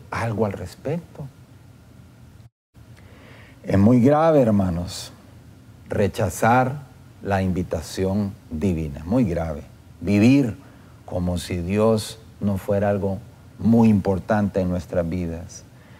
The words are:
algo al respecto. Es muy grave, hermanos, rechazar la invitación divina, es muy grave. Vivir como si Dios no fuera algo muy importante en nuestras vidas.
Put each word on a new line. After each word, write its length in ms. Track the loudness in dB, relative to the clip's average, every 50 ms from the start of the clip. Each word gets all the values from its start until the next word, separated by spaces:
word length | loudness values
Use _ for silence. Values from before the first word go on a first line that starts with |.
| -14 -10
algo 340 | -8 -6 -4 -4 -2 -2 -2
al 60 | -2
respecto. 760 | -4 -6 -10 -12 -14 -10 -8 -6 -6 -6 -8 -12 -16 -16 -16 -16 -18 -20 -20 -20 -20 -20 -20 -20 -20 -20 -20 -20 -20 -20 -20 -20 -20 -20 -20 -20 -20 -20 -20 -20 _ _ _ _ _ -20 -20 -20 -20 -20 -20 -20 -20 -20 -20 -20 -20 -20 -20 -20 -20 -14 -6
Es 120 | -2 2
muy 240 | 4 6 6 6 6
grave, 400 | 6 4 4 4 4 4 4 4
hermanos, 720 | 4 4 2 2 0 0 -2 -4 -6 -8 -10 -12 -14 -16 -18 -20 -20 -20 -20 -20 -20 -20 -20 -20 -20 -20 -20 -18 -12 -6
rechazar 920 | -4 -2 -2 -2 -2 -2 -4 -4 -2 0 2 2 4 4 2 0 -4 -10 -14 -18 -20 -20 -20 -20 -20 -10 -6
la 180 | -2 -2 0
invitación 920 | 0 0 -2 -2 -4 -4 -6 -8 -8 -8 -6 -4 -2 0 0 -2 -2 -4 -6 -12 -14 -10
divina, 480 | -6 -2 0 0 0 0 -4 -6 -8 -8
es 40 | -4
muy 200 | -2 0 0 2
grave. 380 | 0 0 -2 -4 -6 -6 -10 -12 -16 -20 -20 -20 -20 -16 -8
Vivir 560 | -2 0 4 4 6 6 6 4 2 0 -4 -10 -14 -20 -20 -20 -20 -20 -20 -20 -14
como 320 | -8 -6 -4 -2 -2 -4 -4
si 180 | -6 -6 -6
Dios 640 | -6 -4 -2 0 2 4 4 2 2 -2 -6 -12 -16 -20 -20 -10 -6
no 160 | -4 -4 -4
fuera 320 | -2 -2 -2 0 0 2 0
algo 300 | 0 0 -2 -4 -4 -6 -10 -16 -20 -20 -20 -20 -8 -2
muy 320 | 2 4 6 6 6 6
importante 720 | 4 4 2 0 -2 -2 0 -2 0 0 0 0 0 -2
en 100 | -2 -2
nuestras 360 | -2 -4 -4 -4 -2 -2 -2
vidas. 580 | -2 -2 -4 -6 -6 -8 -10 -12 -16 -18 -20 -20 -20 -20 -20 -20 -20 -20